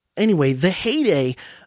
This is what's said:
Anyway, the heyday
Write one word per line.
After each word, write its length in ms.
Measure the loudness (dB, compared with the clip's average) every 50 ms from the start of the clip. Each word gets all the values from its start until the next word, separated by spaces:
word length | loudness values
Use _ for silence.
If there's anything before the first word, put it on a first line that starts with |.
| _ _ -6
Anyway, 360 | -2 0 2 2 2 2 0 0
the 160 | 0 0 -2
heyday 680 | -2 -2 -4 -4 -2 0 0 2 2 2 0 -2 -4 -8 -12 -20 -20 -20 -12